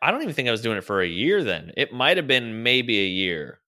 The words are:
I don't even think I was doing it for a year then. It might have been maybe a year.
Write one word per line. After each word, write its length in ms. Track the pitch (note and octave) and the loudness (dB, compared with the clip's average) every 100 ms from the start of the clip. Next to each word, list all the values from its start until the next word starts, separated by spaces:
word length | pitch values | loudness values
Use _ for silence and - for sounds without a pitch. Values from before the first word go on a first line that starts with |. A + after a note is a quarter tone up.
I 80 | C#3+ | 0
don't 100 | B3 | 0
even 140 | C#4 C#3 | -2 -2
think 140 | B2 | 0
I 20 | |
was 100 | A2 | 0
doing 160 | A#2 G#2 | 0 -2
it 60 | |
for 180 | F#2 G2 | -2 0
a 60 | F2+ | 0
year 360 | F2 C#3 G3+ | 0 0 2
then. 280 | B2+ E2 E2 - | 0 -4 -6 -4
It 160 | C#3 | -4
might 240 | B2 C3+ F3+ | 0 2 2
have 100 | C#3 | 2
been 340 | C3 A#2 A2 | 2 0 -4
maybe 360 | A#2+ B2+ A#2+ G#2 | 2 2 2 2
a 80 | F#2+ | 2
year. 520 | F#2 F#2 E2 C#2 - | 0 0 -2 -6 -14